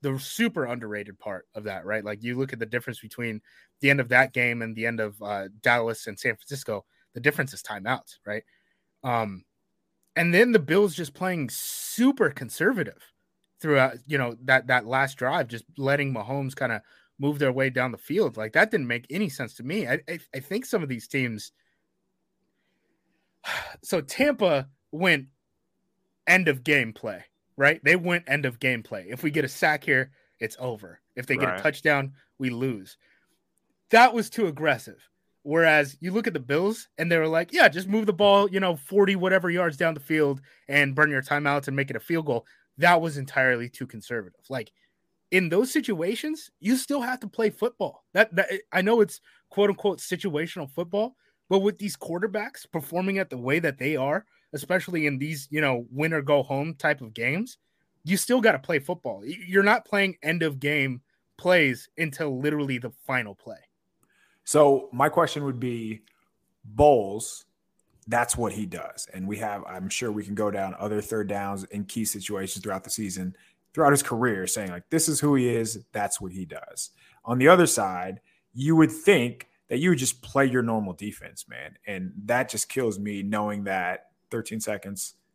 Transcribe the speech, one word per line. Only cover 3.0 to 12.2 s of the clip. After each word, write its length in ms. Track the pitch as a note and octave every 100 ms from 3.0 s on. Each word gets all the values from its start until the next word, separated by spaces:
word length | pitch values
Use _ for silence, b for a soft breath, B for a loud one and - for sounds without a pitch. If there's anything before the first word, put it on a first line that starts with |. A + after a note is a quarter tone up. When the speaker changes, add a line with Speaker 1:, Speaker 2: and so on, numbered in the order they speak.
Speaker 1:
between 400 | A2 - A#2 G#2+ b b b _
the 80 | C#3
end 100 | C#3
of 100 | B2+
that 220 | B2+ C3
game 300 | B2+ B2 A#2+
and 120 | A2+
the 120 | A2+ A2+
end 160 | A2+
of, 200 | G#2+ G#2
uh, 280 | G#2 G2+ G2 G#2+
Dallas 460 | B2+ A#2+ A#2 A2 -
and 100 | G2
San 200 | B2+ G#2+
Francisco, 480 | - C3+ - G2+ - _ _
the 60 | -
difference 340 | C3+ - C3+
is 80 | F#2+
timeouts, 580 | - G#2 G2+ B2+ - - G2+
right? 180 | G#2+ - _ _ _ _ _
Um, 400 | C3 A#2 G#2+ F#2 _ _ _ _ _ _ _ D#3+
and 180 | E3+
then 200 | F3 B3
the 60 | A3
Bills 360 | C#3 F3+ G3+ D3+
just 180 | D3+
playing 360 | - F#3 F3 B2+
super 800 | - - - - - B3+ C#4